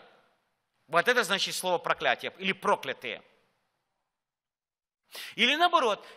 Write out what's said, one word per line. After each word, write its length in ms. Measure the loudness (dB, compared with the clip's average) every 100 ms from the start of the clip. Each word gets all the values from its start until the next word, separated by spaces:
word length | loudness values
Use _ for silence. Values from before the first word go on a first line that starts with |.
| -10 _ _ _ _ _ _ _ -2
Вот 180 | 0 2
это 160 | 2
значит 320 | 2 0 -2
слово 220 | -4 -2 0
"проклятие" 560 | 0 0 0 0 -4 -8
или 140 | -6
"проклятые". 720 | -2 0 0 -2 -10 -10 -12 -14 _ _ _ _ _ _ _ _ _ _ _ _ _ _ _ _ _ _ -16 -10 0
Или 180 | 2
наоборот, 500 | 4 4 4 2 -2 -8